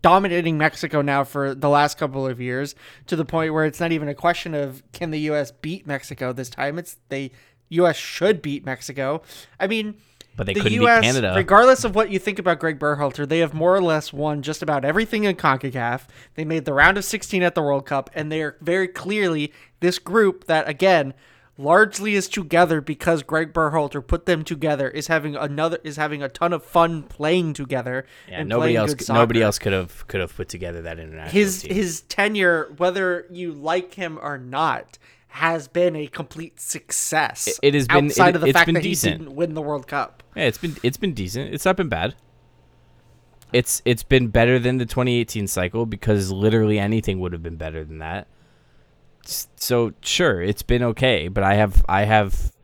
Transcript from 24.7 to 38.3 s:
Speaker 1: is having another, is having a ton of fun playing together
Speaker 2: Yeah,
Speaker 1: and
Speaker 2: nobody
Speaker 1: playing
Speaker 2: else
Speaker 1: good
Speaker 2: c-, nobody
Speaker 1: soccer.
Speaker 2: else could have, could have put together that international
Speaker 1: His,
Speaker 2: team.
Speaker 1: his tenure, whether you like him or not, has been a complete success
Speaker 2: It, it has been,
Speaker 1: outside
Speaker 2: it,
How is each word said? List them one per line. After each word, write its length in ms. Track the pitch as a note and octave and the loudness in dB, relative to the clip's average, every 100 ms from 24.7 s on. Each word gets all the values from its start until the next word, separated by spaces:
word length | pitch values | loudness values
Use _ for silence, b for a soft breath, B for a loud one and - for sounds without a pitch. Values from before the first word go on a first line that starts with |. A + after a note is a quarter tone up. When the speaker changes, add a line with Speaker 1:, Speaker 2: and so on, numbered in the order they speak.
| C#3+ C3+ | 0 -2
Speaker 1:
is 180 | D3+ D3 | -6 -2
having 280 | D#3+ D3+ | -2 -2
another, 420 | C#3+ D3 C#3+ E3 E3+ | -6 -6 -2 -2 -2
is 140 | D#3 D3 | -8 -6
having 260 | D#3 D3 | -4 -4
a 60 | C#3 | -8
ton 240 | - E3+ | -2 -2
of 100 | E3 | -2
fun 400 | - E3+ E3 D#3+ | 0 2 2 0
playing 500 | C#3 - D3+ F3+ E3 | -10 -6 0 2 0
together 520 | C#3+ C3+ C3 A#2+ B2+ C3+ B B | -6 -6 -6 -4 -8 -10 B B
Speaker 2:
Yeah, 120 | - | -10
Speaker 1:
and 100 | G2 | -2
Speaker 2:
nobody 240 | A#2 B2 | 0 2
Speaker 1:
playing 40 | A#2 | 2
Speaker 2:
else 160 | G#2 | 0
Speaker 1:
good 100 | - | -2
Speaker 2:
c-, 80 | G#2 | 0
nobody 260 | A2+ A#2 A2+ | 2 4 4
Speaker 1:
soccer. 60 | |
Speaker 2:
else 140 | G#2+ - | 2 0
could 140 | G#2 | -2
have, 340 | F#2+ F2+ - - | -2 -4 -12 -8
could 140 | G2+ | -6
have 140 | F2 | -6
put 140 | - F2+ | -8 -12
together 320 | F2 F2 E2+ | -10 -10 -10
that 140 | E2 E2 | -12 -12
international 340 | D#2+ D#2 D#2 | -14 -14 -2
Speaker 1:
His, 300 | F#3 G3+ F#3 | 2 2 -2
Speaker 2:
team. 120 | - | -6
Speaker 1:
his 280 | F#3+ F#3 D#3+ | -4 -2 -6
tenure, 720 | _ - G3+ G#3 F3+ E3 D3+ D3 | _ -2 -2 2 2 2 -4 -2
whether 500 | F3+ F#3 F#3 F3 - | -2 0 -2 -4 -8
you 220 | F3+ F3 | -12 -10
like 400 | D3 D3+ F3+ F#3 | -8 -4 -4 -4
him 240 | - E3+ D#3 | -10 -10 -8
or 160 | C#3+ C#3 | -10 -10
not, 600 | B2 C3+ D#3 - - - b b b | -8 -2 -2 -2 -10 -20 b b b
has 400 | - E3 E3 C3+ | -2 -2 -2 -4
been 280 | E3+ F3 | 0 0
a 120 | D#3 D3 | 0 -10
complete 520 | - D3 D3+ E3 - | -10 -12 -12 -16 -14
success 880 | - D#3+ _ - - D#3 C#3+ - - | -12 -12 _ -6 -2 0 -2 -4 -6
Speaker 2:
It, 120 | - | 2
it 120 | C#3+ | 2
has 120 | C#3+ B2+ | 2 4
been, 180 | E3+ | 4
Speaker 1:
outside 240 | C#3+ - | 4 4
Speaker 2:
it, 60 | F3+ | 4